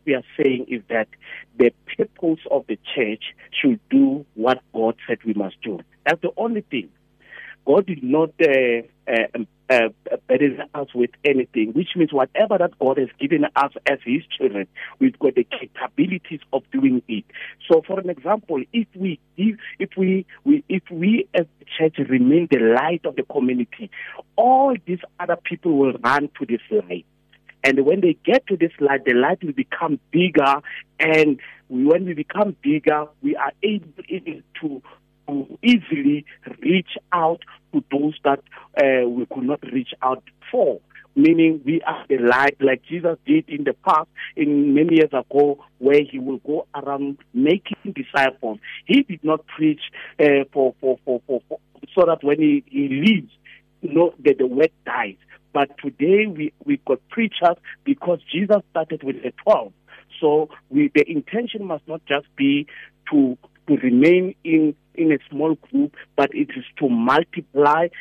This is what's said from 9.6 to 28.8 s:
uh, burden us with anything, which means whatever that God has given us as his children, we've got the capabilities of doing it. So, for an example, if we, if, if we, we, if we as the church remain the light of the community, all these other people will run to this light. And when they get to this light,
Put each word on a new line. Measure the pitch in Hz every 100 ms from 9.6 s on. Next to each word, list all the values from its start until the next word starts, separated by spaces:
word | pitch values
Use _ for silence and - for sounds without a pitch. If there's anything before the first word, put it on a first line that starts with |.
| -
uh, | 127 113 - - - -
burden | 254 147 131 -
us | 151 139 123
with | 120 _
anything, | 147 139 120 120 110
which | 120 180 180
means | 156
whatever | 139 - - 214 196
that | 175 -
God | 127 135
has | 131 -
given | 139 147 147 -
us | 139 - -
as | 135
his | 120 139 - -
children, | 131 101 95 - - -
we've | 262 -
got | 135 214
the | -
capabilities | 262 120 - 127 - 175 180 - 151 _
of | 135 -
doing | 135 135 127 -
it. | 107 - - - - -
So, | 160 -
for | 190
an | 180
example, | 156 143 214 - 143 -
if | 233 214 185
we, | 190 156 _ -
if, | 208 214 - -
if | 196 -
we, | 190 190 180 -
we, | 269 294 -
if | 190 -
we | 170 180 226 - 190
as | 165 _
the | - -
church | 160 - 139
remain | 131 123 160 165
the | 131
light | 113 120 151 175 165
of | 139
the |
community, | - 147 127 127 117 - 214 - - - - -
all | 233 262 277 233 -
these | 180 - -
other | 175 175
people | - 170 175 143
will | 135 120
run | 120 139 143 -
to | 135
this | 117 -
light. | - 90 90 - _ _ _ _ -
And | 135 135 139
when | 196
they | 180 156 -
get | 254 -
to | 185
this | 165
light, | -